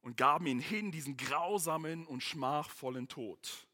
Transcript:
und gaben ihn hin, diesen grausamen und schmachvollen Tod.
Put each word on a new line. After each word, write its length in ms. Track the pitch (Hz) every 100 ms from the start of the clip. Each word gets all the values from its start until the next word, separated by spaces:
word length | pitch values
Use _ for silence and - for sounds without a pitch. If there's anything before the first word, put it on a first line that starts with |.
und 160 | 123 120
gaben 300 | 131 151 170
ihn 120 | 127
hin, 320 | - 214 214
diesen 260 | 160 139 135
grausamen 880 | 131 147 170 208 165 160 160 165 165
und 180 | 127
schmachvollen 840 | - 156 131 147 151 - 131 127 127
Tod. 600 | - 110 87 - - -